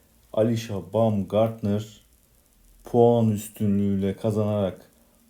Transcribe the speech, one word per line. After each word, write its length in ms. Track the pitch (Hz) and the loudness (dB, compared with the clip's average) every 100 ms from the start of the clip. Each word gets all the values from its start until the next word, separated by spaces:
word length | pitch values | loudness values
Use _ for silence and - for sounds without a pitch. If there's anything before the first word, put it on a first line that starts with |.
| _ _ _ | _ _ _
Alicia 600 | - 113 113 113 101 82 | -2 0 0 -4 -8 -4
Baumgartner 1080 | 107 113 104 92 104 113 113 104 104 113 - _ _ _ _ _ _ _ - | 0 0 0 0 0 0 -2 -4 -4 -6 -16 _ _ _ _ _ _ _ -20
puan 480 | - 120 120 120 113 | -2 4 6 6 2
üstünlüğüyle 840 | 104 - - 107 101 101 98 98 95 | 0 -6 -4 0 0 0 0 -2 -2
kazanarak 760 | 113 104 104 104 95 - - _ _ _ _ | -2 -2 -2 0 -2 -6 -16 _ _ _ _